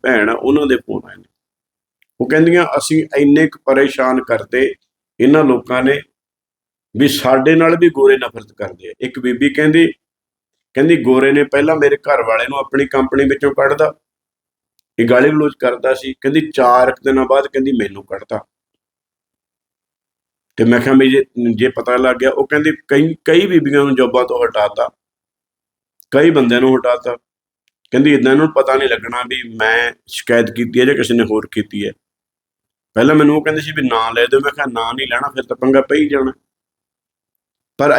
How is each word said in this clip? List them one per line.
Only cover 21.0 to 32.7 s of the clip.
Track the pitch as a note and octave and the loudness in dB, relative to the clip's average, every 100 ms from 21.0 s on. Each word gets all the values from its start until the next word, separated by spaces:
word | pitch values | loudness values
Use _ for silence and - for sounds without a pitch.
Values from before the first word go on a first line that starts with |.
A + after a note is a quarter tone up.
| C3+ | 4
ਜੇ, | C3+ C3+ A#2+ A#2+ G#2+ | 2 -2 -4 -4 0
ਜੇ | B2 | -2
ਪਤਾ | A#2 A2+ B2 | -2 -4 0
ਲੱਗ | C3 B2 | 0 0
ਗਿਆ, | C3+ | 0
ਉਹ | - C#3 | -2 -2
ਕਹਿੰਦੀ | D3+ D#3 D#3 - | -2 -2 -4 -2
ਕਈ, | C#3 D#3+ D#3+ - | 0 0 -2 0
ਕਈ | E3 F#3+ | 2 2
ਬੀਬੀਆਂ | F3 C#3 C#3+ C#3 | 0 0 0 2
ਨੂੰ | B2+ | 2
ਜੌਬਾਂ | B2 B2 B2+ | 0 0 -2
ਤੋਂ | B2 A#2+ | -2 -2
ਹਟਾਤਾ, | A2 G#2 A2 B2 - _ _ _ _ _ _ _ _ _ _ _ | 0 -2 -2 -6 -8 _ _ _ _ _ _ _ _ _ _ _
ਕਈ | C#3 E3 | 2 4
ਬੰਦਿਆਂ | D3+ B2 A#2+ | 4 2 2
ਨੂੰ | C3 C3 | 2 2
ਹਟਾਤਾ। | B2 B2 B2 - _ _ _ _ _ _ _ | 0 -4 -4 -10 _ _ _ _ _ _ _
ਕਹਿੰਦੀ | B2 D3 | 0 4
ਏਦਾਂ | C#3 B2+ | 4 2
ਇਹਨਾਂ | C#3 D#3 | 2 2
ਨੂੰ | |
ਪਤਾ | D3 C3 C3 | 0 0 0
ਨਹੀਂ | C3+ | 0
ਲੱਗਣਾ | A2+ A2+ A#2+ | -4 -6 -8
ਵੀ | B2 B2+ A#2 A2 | -8 -10 -10 -4
ਮੈਂ | A2 A2+ A#2+ - - | -2 0 -2 -6 -14
ਸ਼ਿਕਾਇਤ | - - A#2+ A2 | -10 -2 0 0
ਕੀਤੀ | - A#2 A#2 | -4 -4 0
ਹੈ | B2+ | 2
ਜਾਂ | C3+ | 2
ਕਿਸੇ | B2 | 0
ਨੇ | A#2+ | 0
ਹੋਰ | A2 G#2+ - | 0 -2 -4
ਕੀਤੀ | - G#2 G2+ G2+ | -8 -8 -8 -10
ਹੈ। | - _ _ _ _ _ _ _ | -10 _ _ _ _ _ _ _